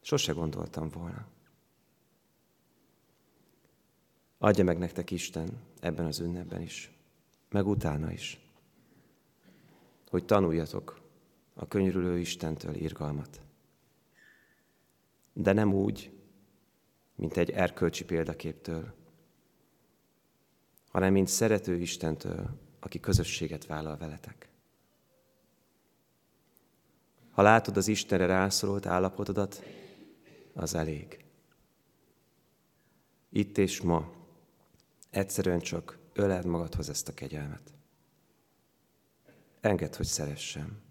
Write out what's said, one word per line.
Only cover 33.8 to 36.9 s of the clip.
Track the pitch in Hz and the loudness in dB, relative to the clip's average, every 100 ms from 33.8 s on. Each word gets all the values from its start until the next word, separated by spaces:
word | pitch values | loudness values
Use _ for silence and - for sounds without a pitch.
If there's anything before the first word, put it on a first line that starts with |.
ma | 90 82 80 - - - _ _ _ _ _ _ - | 2 2 0 -12 -20 -20 _ _ _ _ _ _ -6
egyszerűen | 98 98 - 92 87 | -4 -2 0 0 0
csak | 85 85 - - - | -2 -8 -8 -18 -10
öleld | - 101 92 | 0 0 0
magadhoz | 90 85 82 - | 0 -2 -2 -4
ezt | 73 | -6